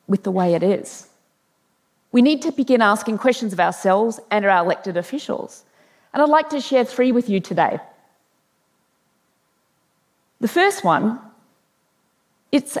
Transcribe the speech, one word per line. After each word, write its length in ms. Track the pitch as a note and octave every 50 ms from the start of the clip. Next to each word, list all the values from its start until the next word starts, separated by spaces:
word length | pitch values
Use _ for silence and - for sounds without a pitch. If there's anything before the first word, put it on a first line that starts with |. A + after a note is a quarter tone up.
| _
with 160 | - G3 F#3+
the 80 | - G3+
way 240 | F#3 F#3+ F3+ F3 E3+
it 80 | D#3+
is. 460 | F3 G3 G3 - - - - - - _ _ _ _ _ _ _ _ _ _ _ _ _ _ _ _ _ _ _ _ _
We 100 | - B3
need 180 | A#3+ D4 D#4 -
to 100 | - E4
begin 280 | - D4 C4 - B3+ A#3
asking 380 | A3+ G3+ G#3 G#3+ - A3+ A3 G3
questions 340 | - C4 B3 - A#3+ G#3
of 60 | F#3 F3
ourselves 640 | F3 F3+ F3+ - - F#3+ F#3 G#3 A3+ A#3 G#3+ - - -
and 140 | G#3 G#3+ G3
our 200 | G3+ F#3 F3 E3+
elected 320 | F3+ D#3+ - - G3 E3+
officials. 680 | F3 E3+ - C4 D4+ - - - - - - - - _ _ _ _ _ _ _ _ _ _
And 100 | - C#4
I'd 60 | D4+ D4
like 220 | D4+ D#4 D#4 D4+
to 100 | D4+ C#4
share 240 | - - C4+ B3+ A#3
three 260 | B3 - - B3 B3+
with 180 | A3+ B3 A#3+ G#3+
you 120 | G3 F#3+
today. 400 | - - F#3 E3 D3+ G2+ - - - - _ _ _ _ _ _ _ _ _ _ _ _ _ _ _ _ _ _ _ _ _ _ _ _ _ _ _ _ _ _ _ _ _ _ _ _ _ _ _ _ _ _ _ _ _ _ _ _ _ -
The 80 | A#3+ A3
first 360 | - F4 F#4+ G4+ G4 - -
one, 340 | F3 D#3 C#3+ - A3 A#3 - - - _ _ _ _ _ _ _ _ _ _ _ _ _ _ _ _ _ _ _ _ _ _ _ -
it's 260 | - D4 - - - -